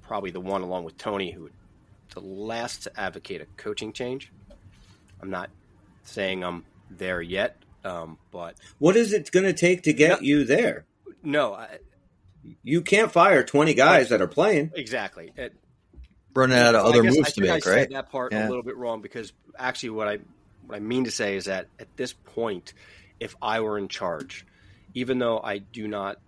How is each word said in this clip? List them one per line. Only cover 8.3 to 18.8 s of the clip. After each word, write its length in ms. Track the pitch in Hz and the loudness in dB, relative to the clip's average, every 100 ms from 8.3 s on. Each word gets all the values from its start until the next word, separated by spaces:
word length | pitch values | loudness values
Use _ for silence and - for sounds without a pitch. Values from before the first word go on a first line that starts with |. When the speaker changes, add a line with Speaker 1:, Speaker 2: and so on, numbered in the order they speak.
Speaker 1:
but 260 | 90 85 - - _ | -16 -16 -16 -20 _
Speaker 2:
What 180 | 151 196 | 4 6
is 160 | 226 | 4
it 180 | 202 147 | 0 0
gonna 200 | 180 190 | 0 2
take 300 | 175 170 180 | 2 2 2
to 100 | - | 0
get 300 | 131 151 185 | 4 4 4
Speaker 1:
No. 40 | 135 | 2
Speaker 2:
you 180 | 147 | 2
there? 420 | 123 151 240 - - _ - - | 4 2 2 -4 -14 _ -20 -16
Speaker 1:
No, 300 | 156 143 131 | -4 -2 -2
I 260 | 101 117 - - _ _ _ _ _ - - | -4 -16 -20 -20 _ _ _ _ _ -20 -18
Speaker 2:
You 180 | - 160 | -2 -2
can't 320 | 170 202 220 | 4 4 4
fire 300 | - 185 165 | 6 6 6
twenty 300 | 123 143 156 | 4 2 4
guys 300 | 117 143 170 | 6 8 8
Speaker 1:
Right. 60 | 120 | 6
Speaker 2:
that 120 | 113 | 2
are 60 | 90 | 0
playing. 420 | - 190 180 156 | 2 2 2 0
Speaker 1:
Exactly. 580 | 175 117 123 101 - 80 - | -8 -8 -8 -8 -12 -20 -16
It 160 | 123 _ _ _ _ - - _ _ | -16 _ _ _ _ -20 -20 _ _
Speaker 3:
Running 220 | - 131 127 | 0 4 6
out 180 | 120 | 8
of 120 | 117 104 | 6 6
Speaker 1:
I 20 | |
Speaker 3:
other 140 | 120 | 6
Speaker 1:
guess 140 | 113 139 | 6 4
Speaker 3:
moves 120 | 143 | 2
Speaker 1:
I 20 | |
Speaker 3:
to 40 | - | 0
Speaker 1:
think 80 | 95 | 0
I 40 | |
Speaker 3:
make, 100 | 85 | 2
Speaker 1:
said 100 | 92 104 | 2 2
Speaker 3:
right? 140 | 127 | 2
Speaker 1:
that 200 | 135 127 | -4 -8
part 220 | 135 127 | -8 -4
Speaker 3:
Yeah. 140 | 107 107 | -4 -2
Speaker 1:
a 20 | |
little 140 | 127 | -4
bit 140 | 117 | -8
wrong, 260 | 113 | -10